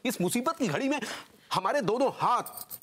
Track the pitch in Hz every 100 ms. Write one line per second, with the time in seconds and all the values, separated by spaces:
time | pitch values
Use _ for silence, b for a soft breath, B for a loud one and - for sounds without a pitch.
0 | 254 - 180 240 262 330 233 147 269 294
1 | - B B - - 196 190 285 190 214
2 | 269 - 175 233 - - - -